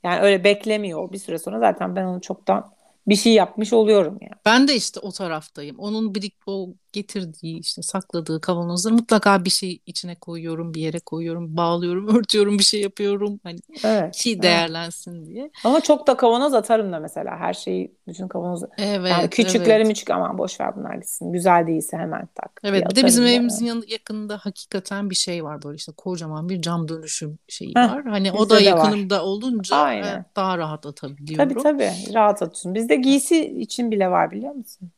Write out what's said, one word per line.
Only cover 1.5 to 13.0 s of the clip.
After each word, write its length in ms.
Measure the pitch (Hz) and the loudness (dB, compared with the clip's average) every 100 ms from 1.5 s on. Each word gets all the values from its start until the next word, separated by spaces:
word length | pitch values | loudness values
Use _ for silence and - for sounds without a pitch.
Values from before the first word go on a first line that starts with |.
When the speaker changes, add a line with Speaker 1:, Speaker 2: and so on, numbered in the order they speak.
| 214 | 2
Speaker 1:
zaten 380 | 220 185 190 185 | 2 2 -4 -4
ben 80 | 185 | -4
onu 160 | 180 | -6
çoktan 520 | - 190 - 196 - _ _ _ - | -8 -6 0 -2 -2 _ _ _ 2
bir 80 | 202 | 4
şey 180 | 233 | 8
yapmış 400 | 220 180 - 214 | 6 6 0 2
oluyorum 440 | 226 214 208 160 196 | 4 6 6 4 -4
yani. 120 | - - 208 | -18 -2 4
Speaker 2:
Ben 220 | 240 277 | 6 6
de 80 | 254 | 2
işte 240 | - - | -2 -8
o 120 | 196 | -12
taraftayım. 680 | - 185 156 - - 147 131 | -8 -6 -6 -10 -16 -14 -10
Onun 340 | 202 220 220 196 | -8 -4 -4 -4
birik-, 220 | 196 _ - | -8 _ -10
o 260 | 196 185 - _ | -8 -10 -14 _
getirdiği, 680 | 208 202 208 175 156 160 160 | -10 -8 -8 -10 -10 -12 -10
işte 220 | - - | -10 -8
sakladığı 600 | 170 190 - 170 160 160 | -6 -6 -6 -8 -4 -6
kavanozları 520 | - 175 170 175 208 | -2 -4 -2 -4 2
mutlaka 520 | 233 233 220 202 196 180 | 2 4 4 6 4 2
bir 40 | |
şey 320 | - 185 170 - | -2 -4 -10 -12
içine 300 | - 175 170 | -12 -12 -14
koyuyorum, 580 | - 170 165 165 170 | -14 -10 -8 -6 -6
bir 80 | 160 | -6
yere 180 | 160 165 | -4 -6
koyuyorum, 580 | - 160 165 170 170 160 | -8 -8 -6 -6 -4 0
bağlıyorum, 500 | 170 170 175 180 208 | 2 2 0 -4 4
<laughs> 100 | 226 | 2
örtüyorum, 420 | 214 214 202 202 | 4 2 4 4
bir 40 | |
şey 180 | 196 208 | 2 2
yapıyorum. 580 | 202 - | -4 -4